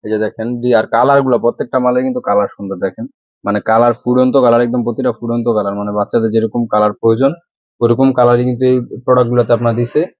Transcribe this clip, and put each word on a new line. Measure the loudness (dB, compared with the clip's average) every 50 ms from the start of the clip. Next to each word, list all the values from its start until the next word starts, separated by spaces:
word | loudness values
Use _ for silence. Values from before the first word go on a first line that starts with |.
| -4
এই | -4
যে | -2
দেখেন | -2 -2 -4 -6 -6 -8 -6 -6 -4
ডি-, | 0 2 2
আর | 2 2
কালারগুলো | 0 0 2 2 4 4 2 2 2 0 2
প্রত্যেকটা | 0 -2 -2 -2 -8 -4 -2 -2
মালের | 0 0 0 0 -2
কিন্তু | -2 -6 -4
কালার | -4 0 0 0 0 -2 -6
সুন্দর। | -12 -8 -8 -6
দেখেন | -4 -6 -6 -6 -8 -12 -12 _ _ _ _ _ _ -6
মানে | -4 -4 -2
কালার | 0 2 2 4 4 2 0
ফুটন্ত | -2 -2 0 2 2 2 2 2
কালার, | 2 2 4 4 2
একদম | 2 0 -2 -4 -4
প্রতিটা | -4 -4 -2 -4 -4
ফুটন্ত | -4 _ -6 -4 -4 -2 -2
কালার, | 0 -2 0 -2 -2 -4
মানে | -6 -6 -4
বাচ্চাদের | -2 -4 -4 -2 -2 -2 0 0
যেরকম | 0 0 -2 -2 -2 -4 -4
কালার | -2 0 0 0 0 -2
প্রয়োজন | _ 0 0 2 2 0 0 -2 -4 _ _ _ _ _ _ _ _
ওরকম | 0 0 2 4 2 2 2
কালারই | 2 2 2 2 2 0
কিন্তু | -2 -2 0 0
এই | 0 0 0 -2 -6 -14 -10 -2
প্রোডাক্টগুলোতে | 0 2 2 2 2 0 0 2 2 0
আপনার | 0 0 -2 0
দিছে। | -2 -4 -2 -2 -2 -2 -4 _